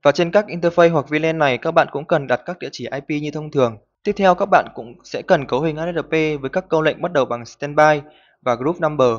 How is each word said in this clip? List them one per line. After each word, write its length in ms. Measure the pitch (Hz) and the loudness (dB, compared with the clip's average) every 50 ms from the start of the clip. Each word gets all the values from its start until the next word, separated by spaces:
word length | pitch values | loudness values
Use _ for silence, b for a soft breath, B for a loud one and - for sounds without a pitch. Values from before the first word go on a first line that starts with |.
Và 100 | _ 147 | _ 2
trên 180 | - - 175 170 | 2 2 -2 2
các 160 | 170 202 214 | 2 0 0
interface 460 | - - 175 165 170 170 175 170 170 | 0 -8 -2 -2 0 4 4 4 4
hoặc 160 | 170 151 127 - | 4 0 -2 -2
V 60 | 151 151 | -4 -2
lan 180 | 156 160 160 160 | -2 -2 0 0
này, 200 | 151 139 123 120 | 0 0 0 -2
các 120 | - 165 | -4 0
bạn 160 | 165 165 139 - | 0 0 0 0
cũng 120 | - 143 151 | -4 -12 -4
cần 220 | - 175 156 139 | -2 -2 -2 0
đặt 140 | 127 123 - - | -2 -4 -4 -4
các 120 | - 185 _ | -10 -12 _
địa 100 | - 135 | -12 -12
chỉ 140 | - - 120 117 | -12 -10 -10 -8
I 80 | - 139 | -8 -10
P 220 | 143 _ 156 147 | -6 _ -6 -6
như 80 | 151 151 | -6 -6
thông 200 | - 156 151 151 | -8 -8 -10 -4
thường. 280 | - 143 127 117 110 104 _ _ _ _ | 0 0 0 0 0 -8 _ _ _ _
Tiếp 100 | _ 208 202 | _ -6 -2
theo, 180 | - 196 190 180 | 2 4 4 4
các 120 | 180 202 196 | 4 2 2
bạn 160 | 190 156 - - - | 2 2 2 0 -10
cũng 200 | 151 117 117 120 _ _ | -14 -16 -16 -18 _ _
sẽ 180 | - - - | -12 -10 -10
cần 240 | - - 185 156 135 | 0 2 2 2 2
cấu 140 | 110 120 127 | -2 -2 -2
hình 160 | 156 165 151 | -2 -2 -4
H 40 | 156 | -4
S 160 | 165 175 175 | -6 -6 -4
R 40 | 165 135 | -6 -4
P 340 | - 156 160 156 156 151 143 | -2 -2 0 0 0 -2 -4
với 100 | 135 131 | -6 -6
các 160 | - 185 - _ | -6 -6 -4 _
câu 140 | - 160 | 0 2
lệnh 200 | 156 156 - - | 2 0 -2 -2
bắt 100 | 156 175 | -6 -2
đầu 120 | 175 147 127 | 0 0 0
bằng 220 | - 120 117 117 | 0 -2 -8 -8
standby 540 | - - _ 151 147 147 151 151 156 151 147 143 b b b b b b b | -14 -12 _ -10 -4 4 4 6 6 4 2 -2 b b b b b b b
và 120 | _ 127 120 | _ -2 -2
group 260 | 117 127 151 175 175 | 0 0 -4 -2 -2
number. 300 | 170 151 151 147 131 123 113 | -2 -4 2 2 2 2 2